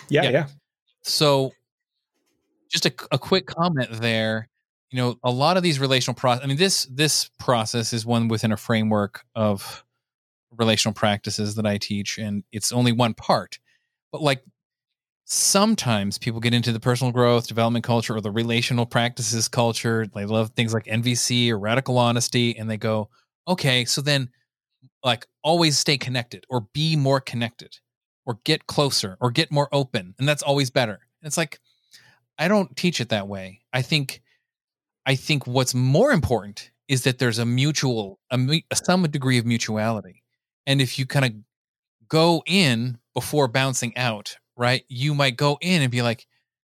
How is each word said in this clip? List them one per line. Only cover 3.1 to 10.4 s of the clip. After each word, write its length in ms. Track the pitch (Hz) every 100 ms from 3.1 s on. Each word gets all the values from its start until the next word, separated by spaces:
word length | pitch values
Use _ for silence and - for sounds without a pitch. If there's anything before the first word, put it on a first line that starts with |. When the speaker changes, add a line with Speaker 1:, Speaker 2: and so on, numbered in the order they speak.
Speaker 2:
a 60 | 147
quick 300 | - 190 -
comment 420 | 160 175 143 117
there. 560 | 113 117 113 110 110 113 _ _ _ -
You 60 | 127
know, 220 | 123 113
a 80 | 127
lot 240 | 123 147 185
of 60 |
these 160 | 175 139
relational 360 | 135 131 127 117
pro-, 160 | 131
I 140 | 120 139
mean, 120 | 139
this, 280 | 190 - -
this 440 | 131 151 - - -
process 540 | - 120 110 120 113
is 120 | 117 110
one 220 | 117 113
within 240 | 110 110
a 60 | 107
framework 640 | - 113 107 107 101 - _ 113
of 480 | 107 98 - - _ _ _ _ _ _